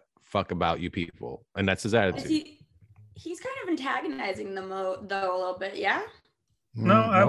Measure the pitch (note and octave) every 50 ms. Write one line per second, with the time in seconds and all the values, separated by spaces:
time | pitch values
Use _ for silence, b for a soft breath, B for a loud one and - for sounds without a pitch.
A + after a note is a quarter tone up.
0 | _ _ _ _ _ _ - G2+ F#2 - F#2 E2+ F2+ E2+ E2 D2+ F2 E2+ - F#2+
1 | E2+ E2 - - - - - - _ _ - G2 G2 F#2+ F#2 - - G#2 G#2+ A2+
2 | G2+ F#2 F2 - - - D#4 D4+ - - - _ - _ _ _ - _ - -
3 | - - - - - E4 F4 - - C5 C5+ C5+ G#4+ F#4 D#4+ C4 C4 C4+ B3 C4
4 | D4+ E4 C4+ C4+ A3+ G3 F#3 G#3+ G#3+ G3 F#3+ F#3+ F#3+ F#3+ F#3+ F#3+ F#3+ F#3 F#3 F#3+
5 | G#3 F#3+ G3 G3 G3 F#3 F#3 F#3 F#3 F#3 F#3 F#3 F#3+ G3 - - G3+ G3 B3 E4+
6 | G#4+ - - - _ _ _ _ _ _ _ _ _ _ - A2+ - F#3 G#3 A3
7 | A3 A3+ G3 F#3+ G3